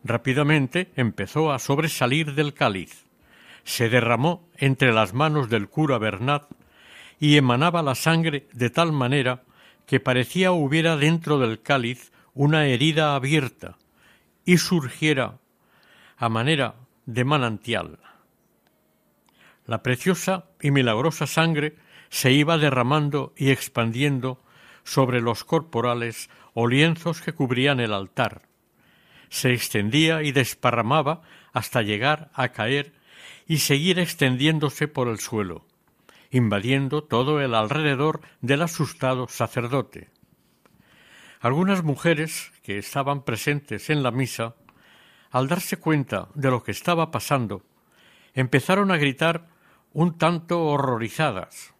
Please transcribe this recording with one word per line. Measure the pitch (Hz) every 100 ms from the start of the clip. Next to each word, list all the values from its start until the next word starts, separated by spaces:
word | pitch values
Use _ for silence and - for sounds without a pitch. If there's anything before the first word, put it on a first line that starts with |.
| 113
Rápidamente | 117 135 131 147 156 131 175 185 -
empezó | 117 - 95 151 156
a | 131
sobresalir | - 139 160 - 123 147 151
del | 139 147
cáliz. | - 131 95 82 - _ _ _ - - - -
Se | - 117
derramó | 123 117 117 147 175 _ -
entre | 139 135 131
las | 110 101
manos | 110 156 151 117
del | 113 101
cura | - 156 123
Bernat | 107 95 123 147 - - _ _ - - - _
y | 151 147
emanaba | 131 123 170 170
la | 147
sangre | 127 160 165 165 143 -
de | 117 120
tal | 160 170
manera | 151 123 143 127 123 _ _ - _ -
que | 139
parecía | - 123 123 180 185
hubiera | 175 143 160 160 156
dentro | 147 165 165 147
del | 120 110
cáliz | - 139 120 123 - _ _
una | - 147 160 147
herida | 120 151 156 151 139
abierta | 131 156 127 _ 90 - _ _ _ _ _ _ -
y | 175
surgiera | - 175 131 - 156 135 113 - _ _ _ _ _ _ - _
a | 117
manera | 110 127 156 120 - - _ -
de | 113 127
manantial. | 151 120 107 - 107 82 78 - _ _ _ _ _ _ _ _ _ _ _ _ _ - _ -
La | 113
preciosa | 135 123 185 175 - 185 - _
y | 143
milagrosa | 139 123 107 156 - 147
sangre | - 165 151 151 - _ - -
se | - 131
iba | 139 147 165
derramando | 147 127 120 151 143 143 135 -
y | 135
expandiendo | 131 - - 113 117 147 135 127 127 _ - - - -
sobre | - 127 123
los | 117 113
corporales | - 160 165 117 120 120 117 110 - - -
o | - 117
lienzos | 131 160 165 170 160
que | -
cubrían | - 131 123 139 131
el | 117
altar. | 101 95 - 120 - _ _ _ _ _ _ _ - -
Se | - 131
extendía | 123 - 107 104 143 160 160
y | 151
desparramaba | 131 120 - 127 117 110 151 139 165 - - _
hasta | 123 - 127
llegar | 104 104 135 156 160
a | - 123
caer | - 110 143 147 _ _ - - - -
y | 156
seguir | - 139 170 175
extendiéndose | 170 - 135 127 151 156 147 - 151
por | 143 120
el | 107
suelo, | - 113 98 82 _ _ _ _ _ - _
invadiendo | 127 113 101 117 135 135 147
todo | 151 113 131 151
el | 135
alrededor | 113 107 147 151 131 151 156 - _
del | 120 139
asustado | 165 165 143 - 131 131 123
sacerdote. | - 113 - 117 135 - - 85 _ _ _ _ _ _ _ _ _ - - - -
Algunas | 120 139 185 196
mujeres | 156 135 170 151 156 - - _
que | - 101
estaban | - 143 135 143
presentes | 135 113 - 147 - 107 -
en | 151
la | 131
misa, | 120 131 - 117 - _ _ _ _ _ _ _
al | 127 135
darse | 175 - 196
cuenta | 165 151 131 101 92
de | 147 135
lo | 123
que | -
estaba | 98 - 170 160
pasando, | 123 - 139 110 98 _ _ _ _ _ _ _
empezaron | - 127 139 - 190 196
a | 175
gritar | 143 131 165 165 - _ _ _ _
un | 151 175 165
tanto | 160 170 165 175 160
horrorizadas | 143 135 117 113 - 156 95 82 - -